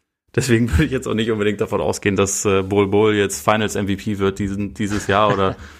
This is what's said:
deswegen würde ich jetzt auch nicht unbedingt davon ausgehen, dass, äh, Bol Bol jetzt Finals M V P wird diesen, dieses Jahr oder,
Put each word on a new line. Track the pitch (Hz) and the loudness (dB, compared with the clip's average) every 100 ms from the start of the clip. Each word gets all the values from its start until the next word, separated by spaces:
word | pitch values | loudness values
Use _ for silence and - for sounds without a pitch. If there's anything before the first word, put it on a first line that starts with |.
| _ _ _ - | _ _ _ -4
deswegen | 127 113 120 | 2 2 2
würde | - 147 | 2 0
ich | |
jetzt | 127 120 | -2 -4
auch | |
nicht | 110 113 | -2 -2
unbedingt | 110 104 104 | 0 0 0
davon | 104 98 | -2 -2
ausgehen, | 78 95 104 95 | -2 -2 0 2
dass, | 95 - 107 | 0 0 0
äh, | 95 | 0
Bol | 95 101 98 | 2 2 2
Bol | 101 110 104 | 4 2 2
jetzt | 98 - | 0 -2
Finals | - 107 104 101 | 0 0 0 -2
M | 98 | -4
V | 98 | -4
P | - 98 | -4 -2
wird | 98 98 | -2 -2
diesen, | 98 98 98 | -4 -4 -6
dieses | - 104 101 - | -6 -4 -4 0
Jahr | 98 107 | 2 4
oder, | 98 95 95 - - | 2 0 -2 -12 -20